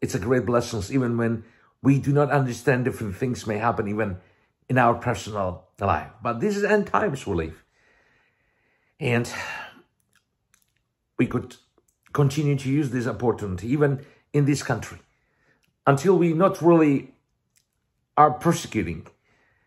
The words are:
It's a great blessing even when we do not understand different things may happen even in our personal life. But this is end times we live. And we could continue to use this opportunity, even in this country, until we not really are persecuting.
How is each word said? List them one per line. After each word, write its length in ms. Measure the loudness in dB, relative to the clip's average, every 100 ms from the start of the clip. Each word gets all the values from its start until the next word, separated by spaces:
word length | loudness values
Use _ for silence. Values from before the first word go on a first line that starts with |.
It's 140 | -6
a 40 | -4
great 280 | 0 0 2
blessing 360 | 0 0 -6 -4
even 240 | -2 -2 0
when 260 | -2 -2 -8 _ _ _
we 160 | 2 2
do 140 | 2
not 180 | 2 2
understand 540 | 2 0 -2 0 0
different 320 | 0 -4 -6 -4
things 300 | -4 -4 -4
may 120 | -2
happen 300 | 0 -2 -4
even 300 | -4 -4 -6 -14 _ _ _ -2
in 100 | 2
our 160 | 2
personal 760 | 2 -2 -6 -6 -6 -6 -6 -14 -6
life. 300 | -2 -2 -4 -10
But 180 | -8 -4
this 160 | -2 -2
is 80 |
end 240 | 2 0 2
times 380 | 0 0 -2 -4
we 80 |
live. 300 | -4 -4 -8 _ _ _ _ _ _ _ _ _ _ _ _ _ -8
And 320 | -2 -2 -2 -8 -12 -14 -16 -20 _ _ _ _ _ _ _ _ _ _ _ _ _ -2
we 80 | -2
could 300 | -2 -6 -14 _ _ _ _ _
continue 440 | 0 2 2 0 0
to 120 | 0
use 220 | 0 0
this 160 | -2 -4
opportunity, 640 | 0 0 0 -4 -6 -2
even 360 | 0 2 0 -8 _ _
in 120 | 0
this 180 | 2 0
country, 360 | -2 -6 -8 -16 _ _ _ _ _ _ _ _ 2
until 320 | 2 4 4
we 140 | 4
not 280 | 4 2 4
really 540 | 6 6 6 2 -2 _ _ _ _ _ _ _ _ _ _ 4
are 160 | 4
persecuting. 760 | 4 0 0 -2 -4 -4 -8 -14 _ _ _ _ _